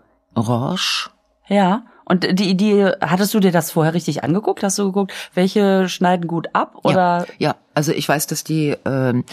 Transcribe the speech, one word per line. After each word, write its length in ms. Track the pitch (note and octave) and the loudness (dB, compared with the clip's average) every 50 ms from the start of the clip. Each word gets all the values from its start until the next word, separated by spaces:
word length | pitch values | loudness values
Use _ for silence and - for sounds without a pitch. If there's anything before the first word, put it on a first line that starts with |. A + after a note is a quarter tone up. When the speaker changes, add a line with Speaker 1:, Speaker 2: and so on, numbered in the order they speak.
| _ _ _ _ _ _ - | _ _ _ _ _ _ -6
Speaker 1:
Roche. 760 | A2+ A2+ A2 B2 A#2 B2+ D#3 F3+ F#3 - - - - - - _ _ _ _ _ _ _ - | -4 -2 0 0 -2 -2 -4 -4 -4 -4 -4 -4 -6 -8 -10 _ _ _ _ _ _ _ 0
Speaker 2:
Ja. 340 | G3 G3+ G3 F3 F#3+ B3 - - - _ - | 2 2 4 4 2 0 -4 -10 -20 _ -4
Und 220 | - - F3+ - - F#3+ F#3 | -2 0 0 2 0 0 0
die, 180 | G#3 F3 F#3+ | 2 2 2
die, 280 | F3 G#3 G#3+ G3+ G3+ G3+ F#3+ - - | 2 2 4 4 4 4 2 0 0
hattest 320 | - D3+ E3+ F#3 G#3 G3 - | -2 0 0 0 0 2 2
du 60 | A3 | 2
dir 120 | F#3+ F#3+ | 2 4
das 180 | E3 F3 D#3+ - | 2 2 0 0
vorher 240 | - E3+ D#3 D#3+ E3 | 0 0 0 2 0
richtig 300 | F3+ E3+ - D3 - - | -2 -4 -4 -6 -4 -2
angeguckt? 380 | B2+ D#3+ G3+ A3 - G4 - - | -2 -2 -2 0 -2 -4 -2 -2
Hast 140 | G3 F#3 - | -2 -2 -2
du 60 | G3+ | -2
geguckt, 260 | G3 F#3 G3+ G3 F#3+ - - - - - | -2 0 -2 -4 -4 -6 -14 -14 -6 -2
welche 540 | F3+ F3+ G3 - G#3+ G3+ G3 F#3+ F#3+ F#3 F3 | 0 0 2 2 2 2 4 4 2 0 0
schneiden 380 | - - F#3 F3+ F#3 F3+ E3+ | -2 0 2 2 2 0 0
gut 220 | D#3+ E3+ E3 D#3+ - - | -2 -4 -4 -4 -2 -2
ab, 200 | - D4+ - - | -2 -2 -4 -6
Speaker 1:
Ja, 40 | - - - | -2 0 2
Speaker 2:
oder? 360 | - F#3 F3+ F3 F3 F3 F3+ - - - | 2 4 4 2 2 0 -2 -6 -6 -2
Speaker 1:
ja. 160 | - D3+ - _ _ _ - | -2 -2 -2 _ _ _ -4
Also 180 | - D3+ D3+ | -2 0 0
ich 140 | - - D3 - | -2 -2 0 0
weiß, 180 | C#3+ D3 - | 0 0 -2
dass 180 | - D#3+ D3+ - | -4 -6 -8 -6
die, 320 | - D#3 D#3+ D3+ D3 - - - | -4 -2 -2 0 -2 -2 -4 -4
ähm, 400 | - C3+ C3+ C3 B2+ A#2+ B2 A#2+ - | -4 -2 0 0 0 0 -2 -4 -6